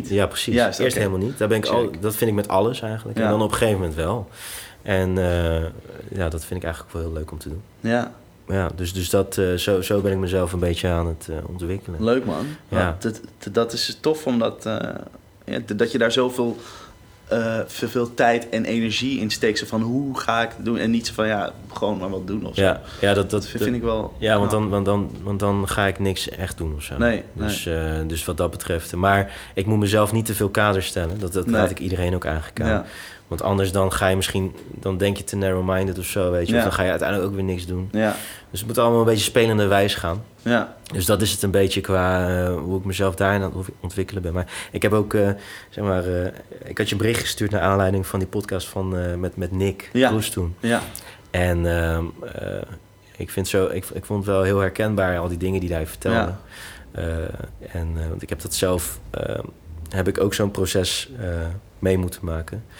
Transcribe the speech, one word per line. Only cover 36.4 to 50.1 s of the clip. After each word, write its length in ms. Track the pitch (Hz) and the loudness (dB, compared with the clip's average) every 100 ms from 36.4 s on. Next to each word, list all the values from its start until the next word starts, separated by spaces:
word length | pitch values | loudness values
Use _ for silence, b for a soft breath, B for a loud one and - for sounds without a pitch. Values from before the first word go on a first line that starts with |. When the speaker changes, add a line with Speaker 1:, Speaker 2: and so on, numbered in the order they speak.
| 85 | 2
Speaker 2:
je. 40 | |
Speaker 1:
Ja. 60 | 117 | 2
Speaker 2:
Of 60 | |
dan 100 | 107 | 2
ga 100 | 90 | 2
je 60 | 92 | 2
uiteindelijk 400 | 80 82 98 92 | 2 0 0 0
ook 60 | 98 | -2
weer 80 | 95 | -2
niks 200 | 90 87 | -2 -4
doen. 240 | 90 95 | -4 -2
Speaker 1:
Ja. 240 | 104 107 - B B B | 0 0 0 B B B
Speaker 2:
Dus 80 | 95 | -10
het 80 | 110 | -2
moet 100 | 117 | 4
allemaal 220 | 117 117 | 6 6
een 60 | 113 | 6
beetje 180 | 113 | 4
spelende 420 | 101 123 113 107 101 | 4 4 4 6 6
wijs 280 | 98 101 - | 6 4 2
gaan. 280 | 87 90 - - | -2 -4 -8 -8
Speaker 1:
Ja. 340 | 113 117 - - - | 0 2 0 -8 -8
Speaker 2:
Dus 120 | - 90 | -2 2
dat 160 | 101 | 4
is 100 | 107 | 2
het 100 | 104 | 2
een 100 | 101 | 2
beetje 300 | 95 98 101 | 4 4 2
qua, 480 | 95 92 90 92 90 90 90 | 0 2 4 2 2 2 0
eh, 100 | 87 | -2
hoe 220 | 80 95 | -2 -2
ik 60 | 95 | -2
mezelf 300 | 92 98 85 | 0 0 2
daarin 260 | 98 101 | 2 2
aan 60 | 95 | 0
het 80 | 90 | -4
ontwi-, 180 | 92 - | -8 -8
ontwikkelen 420 | 92 95 95 101 | -6 -4 -4 -2
ben. 120 | 90 | -2
Maar 120 | 90 90 B B | -2 -2 B B
ik 100 | 104 | 0
heb 120 | 107 | 2
ook, 200 | 107 104 | 4 2
eh, 160 | 107 101 101 B B B | 4 4 2 B B B
zeg 140 | - | -4
maar, 220 | 101 92 90 | 0 0 0
eh, 200 | 90 90 - - - | 0 -2 -6 -16 -16
ik 140 | - 95 | -12 -4
had 100 | 104 | -2
je 80 | 104 | 2
een 60 | |
bericht 180 | 107 117 | 0 0
gestuurd 320 | - - 104 | -2 -2 0
naar 100 | 101 | 2
aanleiding 460 | 87 98 95 98 92 | 4 4 4 2 0
van 120 | 98 | -2
die 80 | 92 | -2
podcast 400 | 107 98 95 - | -4 -4 -4 -4
van, 300 | 101 95 90 | -4 -2 -2
eh, 180 | 90 87 | -2 -2
met, 200 | 92 92 | -4 -4
met 140 | 90 | -4
Nick 380 | 95 98 95 - | 0 0 -2 -4
Speaker 1:
Ja. 140 | 123 | 2
Speaker 2:
Kroes 200 | 127 | 4